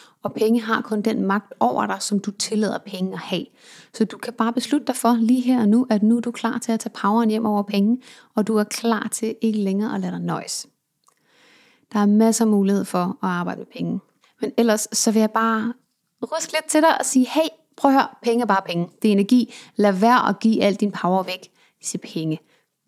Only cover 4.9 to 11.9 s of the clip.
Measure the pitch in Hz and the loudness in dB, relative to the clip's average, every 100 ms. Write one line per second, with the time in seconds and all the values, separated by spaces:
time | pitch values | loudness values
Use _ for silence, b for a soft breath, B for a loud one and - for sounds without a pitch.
4.9 | - 247 240 226 254 240 254 208 226 254 | -2 2 2 4 2 2 2 4 4 2
5.9 | 214 208 233 233 233 226 233 - 226 220 | 2 2 2 -2 -4 -6 -4 -4 -4 -4
6.9 | - 202 220 226 220 220 208 202 208 202 | -4 0 2 2 0 0 -2 -2 0 2
7.9 | 247 B B B - 208 220 214 - 233 | 0 B B B -2 0 0 -2 -4 -2
8.9 | 214 220 - 220 226 226 214 196 196 214 | -2 -4 -6 -6 -2 -2 0 -2 -2 -2
9.9 | 202 185 180 175 165 - - - _ _ | -4 -6 -6 -6 -6 -8 -12 -12 _ _
10.9 | _ _ b b b b b b b b | _ _ b b b b b b b b